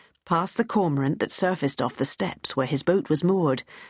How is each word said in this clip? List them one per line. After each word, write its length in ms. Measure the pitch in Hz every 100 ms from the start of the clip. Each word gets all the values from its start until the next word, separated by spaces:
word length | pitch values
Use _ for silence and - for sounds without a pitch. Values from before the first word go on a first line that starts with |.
| _ _
past 320 | - 165 190 -
the 80 |
cormorant 560 | 233 214 175 139 135 208
that 120 | -
surfaced 480 | - 185 180 139 -
off 160 | 127 -
the 80 |
steps 520 | 139 - 185 - - -
where 100 | 131
his 160 | 139
boat 260 | - 190 -
was 160 | 151
moored, 380 | 175 190 156 131 - - -